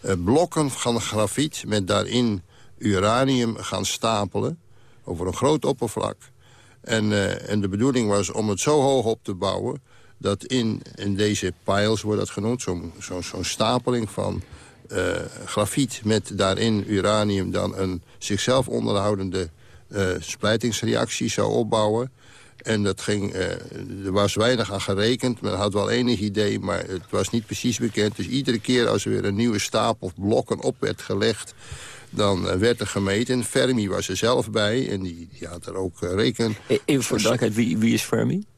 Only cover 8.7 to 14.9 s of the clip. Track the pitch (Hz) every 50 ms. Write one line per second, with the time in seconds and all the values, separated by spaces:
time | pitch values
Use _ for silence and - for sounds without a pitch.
8.7 | 151 156 135 139 135 131 113 113 113 - _ - 104 90 98 98 90 92 95 120
9.7 | - 139 _ _ - - - - - - - 95 104 101 - - 127 127 117 110
10.7 | 107 - - - - - - 101 101 95 104 107 104 95 - 92 87 - _ -
11.7 | 98 101 104 107 113 101 - 107 107 98 104 - - - 101 110 123 123 - -
12.7 | 90 87 80 85 82 - - - - 90 87 - - 90 90 - - - 110 110
13.7 | 123 123 123 - 123 120 110 104 - - 98 95 92 90 90 - - - - -
14.7 | - - - -